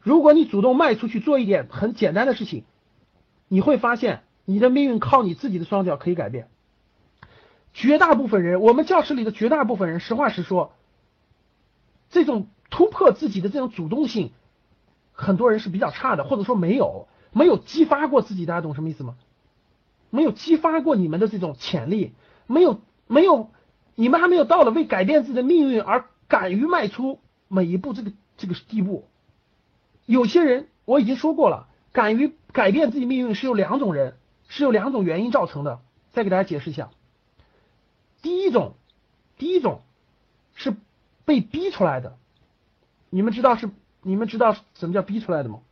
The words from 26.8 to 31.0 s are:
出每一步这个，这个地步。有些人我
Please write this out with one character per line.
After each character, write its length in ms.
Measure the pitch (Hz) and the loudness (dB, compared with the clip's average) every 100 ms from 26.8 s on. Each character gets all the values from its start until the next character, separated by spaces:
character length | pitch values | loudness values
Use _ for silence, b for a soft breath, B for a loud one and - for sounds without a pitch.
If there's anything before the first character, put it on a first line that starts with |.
| 220 | -2
出 320 | - 262 269 _ _ _ | -6 -8 -8 _ _ _
每 160 | 190 | -2
一 120 | 175 185 | 0 -2
步 160 | 277 | -6
这 100 | 220 | -10
个， 100 | 208 202 _ _ | -12 -14 _ _
这 100 | 196 | -10
个 80 | |
地 260 | 175 _ 220 | -10 _ -4
步。 280 | 190 190 - _ _ _ _ _ _ _ _ _ - | -4 -6 -12 _ _ _ _ _ _ _ _ _ 0
有 180 | 240 | 2
些 200 | 240 349 | 4 4
人 240 | 320 254 302 _ | 4 0 -4 _
我 160 | - 269 | 0 2